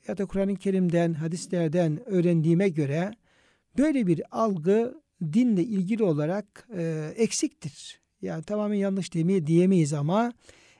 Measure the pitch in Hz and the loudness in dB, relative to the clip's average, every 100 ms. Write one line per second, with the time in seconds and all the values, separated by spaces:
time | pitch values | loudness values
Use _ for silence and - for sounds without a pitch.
0 | - 202 196 190 196 190 202 190 180 170 | -10 -6 -4 -2 -2 -2 -2 0 2 2
1 | 170 165 160 170 - 180 165 175 165 151 | 0 0 -4 -6 -4 -2 0 2 2 0
2 | - 190 175 170 156 170 196 156 139 151 | -2 2 4 4 4 4 2 0 -2 -2
3 | 190 - _ _ _ _ _ - 302 277 | -4 -8 _ _ _ _ _ 0 2 2
4 | 190 160 - 240 226 190 160 214 240 311 | 2 0 -2 -2 -2 0 0 0 0 -8
5 | _ _ 160 185 247 196 196 196 185 226 | _ _ -2 2 2 2 0 -2 -2 0
6 | 208 147 151 196 208 - _ 202 165 156 | 0 0 -2 -4 -8 -20 _ -8 -6 -6
7 | 156 - 226 - 302 - 147 - - - | -8 -2 -2 0 -6 -6 -14 -14 -20 -20
8 | _ _ 190 160 160 208 208 208 196 196 | _ _ -8 -8 -6 -4 -2 0 0 -2
9 | 170 165 165 190 147 165 185 190 147 151 | -4 0 2 2 4 4 6 4 2 0
10 | 143 202 240 - - _ _ | 0 0 -2 -6 -20 _ _